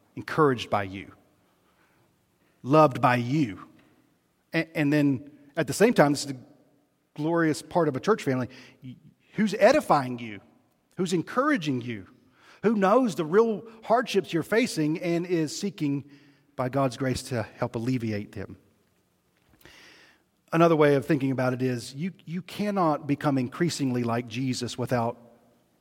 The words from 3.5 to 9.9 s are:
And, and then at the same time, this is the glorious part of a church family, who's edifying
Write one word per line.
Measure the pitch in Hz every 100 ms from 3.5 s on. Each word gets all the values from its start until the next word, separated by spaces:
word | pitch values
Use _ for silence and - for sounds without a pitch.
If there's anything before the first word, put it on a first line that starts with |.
| 92 - - _ _ _ _ _ _ _
And, | 165 165 -
and | 143
then | 151 143 131 - - - -
at | 156
the |
same | 139 220
time, | 240 147
this | 143
is | 139
the | 131 - _ _ _ _ _ _ -
glorious | 151 170 160 147
part | - 180 156
of | 131
a |
church | - 220
family, | - 127 123 - - _ 131 120 - _ _
who's | - 214 185
edifying | 202 302 226